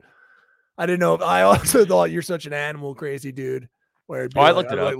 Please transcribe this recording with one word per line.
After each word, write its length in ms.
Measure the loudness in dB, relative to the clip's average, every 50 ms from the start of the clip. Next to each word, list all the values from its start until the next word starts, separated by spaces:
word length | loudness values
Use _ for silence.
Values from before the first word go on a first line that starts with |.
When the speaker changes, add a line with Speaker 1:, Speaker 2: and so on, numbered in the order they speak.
| _ _ _ _ _ _ _ _ _ _ _ _ _ _ _ -6
Speaker 1:
I 80 | -4
didn't 140 | -2 0 0
know 140 | 2 0 0
if, 80 | 0
I 200 | 0 0 2 4
<laughs> 20 | 4
also 420 | 4 4 4 2 2 4 4 4
thought 240 | 4 4 2 2 0
you're 120 | -2 -6
such 240 | -6 -6 -8 -8 -8
an 80 | -8 -8
animal 400 | -6 -6 -8 -8 -10 -10 -12 -10
crazy 380 | -10 -10 -10 -10 -10 -10 -12
dude 360 | -10 -8 -8 -8 -8 -8 -10 -14 _ _ _ _ _ _ _
where 160 | -10 -8 -8
it'd 120 | -6 -2 4
be 60 | 6
Speaker 2:
Oh, 20 |
I 100 | 6 6
Speaker 1:
like, 0 |
Speaker 2:
looked 200 | 6 4 0 -2
it 60 | -2 -2
Speaker 1:
I, 40 |
Speaker 2:
up. 120 | -2 -2
Speaker 1:
like, 20 | -4